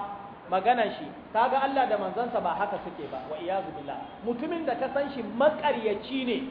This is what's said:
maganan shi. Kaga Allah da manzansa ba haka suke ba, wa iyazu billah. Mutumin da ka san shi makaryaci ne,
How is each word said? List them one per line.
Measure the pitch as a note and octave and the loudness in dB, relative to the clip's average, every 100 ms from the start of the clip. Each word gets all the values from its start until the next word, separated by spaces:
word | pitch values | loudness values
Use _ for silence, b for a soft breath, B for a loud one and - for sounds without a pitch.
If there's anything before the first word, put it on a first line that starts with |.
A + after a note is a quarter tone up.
| - - - - - | 0 -8 -12 -14 -2
maganan | F#3 G3+ B3 A3 | 2 4 4 4
shi. | - D3 - - | 0 -8 -12 -2
Kaga | G#3+ A3+ C4 | 2 4 4
Allah | C#4 C#4 B3 | 2 2 2
da | G#3 | 2
manzansa | F#3+ F#3 A#3+ A3 | 0 0 0 0
ba | E3+ | 0
haka | D#3 G#3 F#3 | 0 0 -2
suke | F#3 E3+ C#3 | -6 -8 -8
ba, | C3 C3+ | -8 -6
wa | D#3 | -6
iyazu | E3+ F#3+ D#3+ | -2 -2 -2
billah. | D3+ C#3+ B2+ - - G#3 | -6 -8 -8 -10 -8 -4
Mutumin | A#3 D#4+ E4+ D4+ | -2 -2 -2 -2
da | A#3+ | -2
ka | C4 | 0
san | C#4 C#4+ | 0 -2
shi | C4+ | -4
makaryaci | G#3 A3 D4 D4+ D4 A#3+ A3 G#3 - C4+ B3 | -4 4 6 6 2 2 2 0 -2 -2 0
ne, | G#3 C4+ | 0 -2